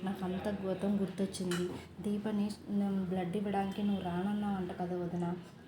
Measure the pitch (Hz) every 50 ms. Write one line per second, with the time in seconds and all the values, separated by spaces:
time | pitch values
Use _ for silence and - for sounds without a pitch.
0 | 190 190 196 - 190 180 190 190 - 208 202 190 190 190 185 185 - 202 208 196
1 | 196 180 - - 196 190 - - 190 180 175 175 180 180 - - - - - -
2 | 175 208 202 208 208 214 214 208 202 208 214 - - - 208 202 202 196 196 196
3 | 190 175 185 185 180 170 180 214 202 208 202 196 196 196 190 - 208 208 202 190
4 | 180 180 170 180 185 202 208 208 208 202 202 190 185 175 185 - 185 175 180 180
5 | 175 170 170 175 175 170 175 180 - - - - -